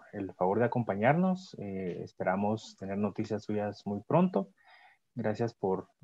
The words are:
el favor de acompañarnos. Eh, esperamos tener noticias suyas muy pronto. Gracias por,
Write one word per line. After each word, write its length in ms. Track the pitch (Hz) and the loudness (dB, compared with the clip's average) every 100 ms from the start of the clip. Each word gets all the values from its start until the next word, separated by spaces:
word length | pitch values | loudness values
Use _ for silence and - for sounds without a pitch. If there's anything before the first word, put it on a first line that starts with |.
| - | -8
el 200 | 104 92 | -8 -8
favor 260 | - 92 107 | 0 2 4
de 60 | 117 | 2
acompañarnos. 920 | 123 110 98 117 165 185 185 - - | 2 0 2 4 4 2 0 -6 -10
Eh, 440 | 101 95 90 87 95 | -8 -6 -6 -6 -10
esperamos 720 | - 92 98 104 110 - - | -2 0 2 0 -2 -6 -12
tener 200 | 95 98 | -6 -2
noticias 460 | 104 - 107 104 | -2 -2 -4 -4
suyas 380 | - 104 104 104 101 | -2 -2 -2 -6 -6
muy 140 | 101 - | -6 2
pronto. 460 | 160 185 196 190 _ - - - _ _ | 4 4 2 -2 _ -20 -20 -20 _ _
Gracias 400 | 120 110 107 117 | -4 -2 -2 -4
por, 360 | - 95 92 - _ | -2 -2 0 -4 _